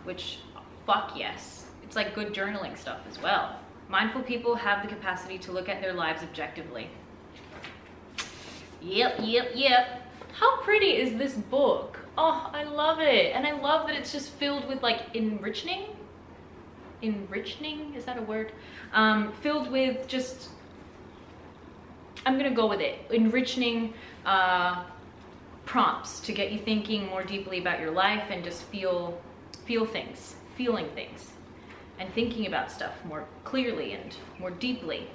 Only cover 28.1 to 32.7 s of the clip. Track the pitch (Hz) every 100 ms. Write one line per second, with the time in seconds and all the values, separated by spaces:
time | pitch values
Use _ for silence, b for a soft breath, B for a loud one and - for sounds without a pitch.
28.1 | 214 208 185 175 170 - 202 185 175 175
29.1 | 170 - - - - - 226 220 - -
30.1 | - - - - - 247 214 160 - -
31.1 | - - - - - B B B - 190
32.1 | - 233 226 196 156 -